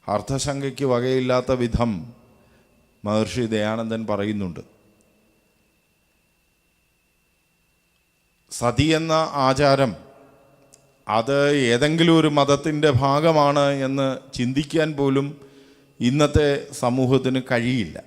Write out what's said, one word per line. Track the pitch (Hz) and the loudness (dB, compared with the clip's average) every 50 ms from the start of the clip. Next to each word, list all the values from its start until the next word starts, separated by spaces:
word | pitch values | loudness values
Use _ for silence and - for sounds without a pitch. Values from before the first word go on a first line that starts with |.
| _ - 101 | _ -4 -4
അർത്ഥശങ്കയ്ക്ക് | 104 104 - 135 135 - 147 139 139 139 139 120 120 139 135 | -4 -4 -4 -6 -4 -4 -6 -6 -6 -6 -8 -6 -4 -2 0
വകയില്ലാത്ത | 123 120 123 131 131 131 127 127 127 127 123 - 131 123 | 0 0 0 0 0 0 0 0 0 0 0 0 -2 -2
വിധം | 123 120 113 104 120 117 107 87 76 117 - _ _ _ _ _ _ _ _ _ _ _ _ _ _ _ _ _ - | -2 -2 0 0 -2 0 -2 -6 -8 -12 -18 _ _ _ _ _ _ _ _ _ _ _ _ _ _ _ _ _ -6
മഹർഷി | 104 107 110 110 98 87 127 120 110 110 | -2 -2 0 -2 -2 -2 -4 -4 -2 -2
ദയാനന്ദൻ | 107 104 107 110 113 113 110 113 113 113 104 | -2 -2 -2 -2 -4 -6 -6 -6 -8 -4 -4
പറയുന്നുണ്ട്. | 104 101 101 104 107 104 98 90 82 73 - _ _ _ _ _ _ _ _ _ _ _ _ _ _ _ _ _ _ _ _ _ _ _ _ _ _ _ _ _ _ _ _ _ _ _ _ _ _ _ _ _ _ _ _ _ _ _ _ _ _ _ _ _ _ _ _ _ _ _ _ _ _ _ _ _ _ _ _ _ _ _ _ _ _ _ _ _ - - | -4 -4 -2 -4 -4 -4 -6 -8 -8 -12 -16 _ _ _ _ _ _ _ _ _ _ _ _ _ _ _ _ _ _ _ _ _ _ _ _ _ _ _ _ _ _ _ _ _ _ _ _ _ _ _ _ _ _ _ _ _ _ _ _ _ _ _ _ _ _ _ _ _ _ _ _ _ _ _ _ _ _ _ _ _ _ _ _ _ _ _ _ _ -10 -2
സതി | 123 120 113 120 143 160 160 156 | -2 -2 0 2 2 2 2 0
എന്ന | 165 160 156 160 160 156 135 143 135 | 0 0 0 0 0 -2 -2 0 0
ആചാരം | 131 131 131 147 139 139 135 135 120 87 - - - - - - - _ _ _ _ _ _ _ _ - _ _ _ _ _ _ | 2 2 4 4 4 4 4 2 0 -2 -8 -14 -20 -20 -20 -20 -20 _ _ _ _ _ _ _ _ -20 _ _ _ _ _ _
അത് | - 104 113 117 131 139 139 143 143 147 143 131 117 | -2 -2 -2 0 0 0 2 2 2 2 2 2 2
ഏതെങ്കിലും | 117 120 139 147 160 165 170 170 165 160 | 2 2 2 0 2 2 4 4 6 6
ഒരു | 156 156 147 | 4 4 2
മതത്തിൻ്റെ | 147 139 135 143 139 143 165 156 147 151 151 139 123 | 2 4 4 2 0 0 -4 -2 2 2 2 2 2
ഭാഗമാണ് | 139 139 139 147 156 165 160 151 143 143 143 147 143 139 143 139 135 | 2 2 0 2 2 2 4 4 4 4 4 2 2 2 0 -2 -4
എന്ന് | 131 135 139 135 135 131 - - - - | -4 -2 -2 -2 -2 -4 -6 -12 -14 -6
ചിന്തിക്കാൻ | - 123 123 131 139 156 143 - 165 156 156 156 139 | -4 -4 -2 -2 -2 -4 -2 0 0 0 0 -2 0
പോലും | 139 139 135 139 139 143 147 - - - - - - - - _ _ _ _ _ 113 123 | 0 2 2 0 -2 -2 -8 -14 -20 -20 -20 -20 -20 -20 -20 _ _ _ _ _ 0 0
ഇന്നത്തെ | 131 147 151 143 147 156 151 143 143 139 - - - - | 2 2 2 2 4 2 2 2 0 -2 -4 -10 -10 -4
സമൂഹത്തിന് | - 123 123 131 131 123 135 131 131 127 131 131 127 - | -2 0 0 0 2 2 2 2 2 0 -2 -2 -2 -2
കഴിയില്ല. | 131 120 117 123 131 127 101 80 76 - - | -2 -2 0 0 -2 -2 -4 -6 -8 -16 -18